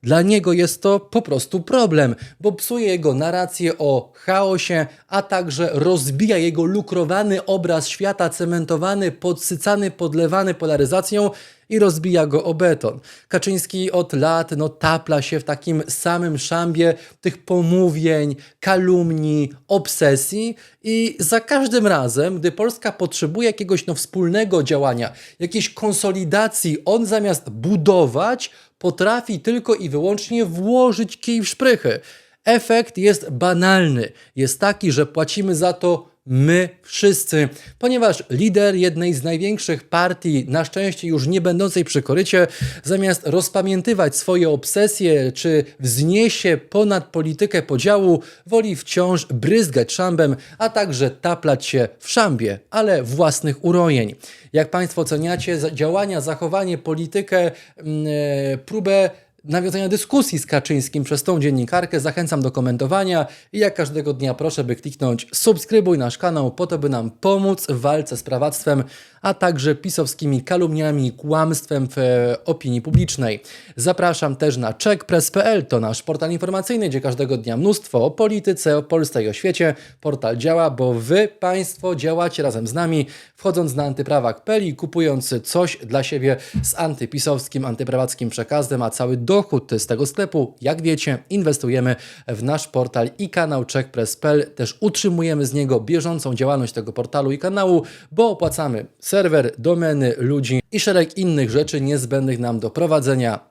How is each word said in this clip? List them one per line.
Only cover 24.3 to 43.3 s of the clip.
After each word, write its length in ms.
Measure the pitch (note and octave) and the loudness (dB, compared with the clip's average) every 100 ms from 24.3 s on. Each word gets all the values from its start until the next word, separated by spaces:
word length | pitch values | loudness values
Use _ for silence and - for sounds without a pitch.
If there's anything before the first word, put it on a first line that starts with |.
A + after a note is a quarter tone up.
| F#3+ A3 F#3 | 0 2 0
działania, 480 | C#3 D3 C#3 A#2+ A2+ - - _ | 2 2 2 0 -4 -8 -20 _
jakiejś 300 | F3 A3 - | -6 -4 -4
konsolidacji, 1080 | - G#3+ G3+ G3+ F#3+ F3 G3 A3 A3 F3 D3+ - | -4 -2 -2 -2 -2 0 2 0 0 -2 -2 2
on 200 | A3 A3 | 0 2
zamiast 440 | A3 G3+ E3 - | 0 0 -2 -4
budować, 1000 | G#2+ C3 G3 D3+ F#3 D3 B2 G3 B3 - - _ _ | -6 -2 2 6 6 4 2 0 -2 -6 -14 _ _
potrafi 600 | F3+ F3 F#3+ A#3 A#3 F#3+ | -4 0 2 2 -2 -6
tylko 360 | - A#3+ A#3 A3+ | -2 -2 0 -2
i 140 | E3 | 0
wyłącznie 560 | C#3+ F3 G#3 - A#3 G#3+ | -2 0 -2 -2 -2 -2
włożyć 720 | E3+ F#3+ B3 B3+ G3 A3+ - | -2 0 4 4 2 -4 -6
kij 240 | - A#3 | -4 -2
w 60 | G3 | -2
szprychy. 520 | - C4 A#3 C3 A2 - - _ _ - | 0 2 4 2 -2 -6 -20 _ _ 2
Efekt 520 | A#3 - A3+ A3+ - | 2 4 0 2 2
jest 320 | G3 G3+ - | 2 2 -2
banalny. 840 | B2+ F3 F3 F#3 F#3+ E3+ B2+ A2 - - - | -2 2 4 4 4 4 2 -2 -6 -18 -4
Jest 240 | C3 - | -2 2
taki, 320 | G3+ G3+ F#3+ | 0 0 0
że 140 | C3+ D3 | 0 0
płacimy 500 | F3 G#3 - G3 E3 | 0 -4 -2 -2 2
za 180 | F3+ | 0
to 420 | F3+ F3+ E3+ E3+ _ - | 2 0 0 -2 _ -2
my 420 | B2+ C#3+ F3 F3+ F3+ | 2 4 4 2 -6
wszyscy, 680 | - - G3+ F#3+ - D#3 C#3 - - - | -12 2 4 4 0 0 0 -2 -20 -4
ponieważ 440 | B3 B3+ A3+ F3+ - | 0 2 2 2 -4
lider 460 | B2+ G#3+ G3 G3+ F#3+ | 0 2 4 2 4
jednej 380 | F3+ D#3+ F3 | 0 0 -2
z 100 | D3+ | -2
największych 640 | C#3+ E3 G3 G#3+ - D3+ - | -2 -2 -2 -4 -4 -6 -2
partii, 560 | E3+ F3+ F3+ E3+ D3 B2+ | 0 0 0 0 0 0
na 180 | C#3+ D#3 | -2 -2
szczęście 420 | - G3 F#3 E3+ | -2 -4 -4 -2
już 200 | D#3+ C3 | -2 0
nie 140 | F#3 | 0
będącej 440 | F3 F3 G3 F#3 E3+ | 2 2 0 0 0
przy 160 | D3 | -2
korycie, 460 | C3 C#3+ F#3 F#3+ E3+ - C3 - | 0 0 2 2 2 0 -8 -8
zamiast 380 | C#3 F#3+ F#3+ F3+ | -4 0 0 0
rozpamiętywać 880 | D#3 | 0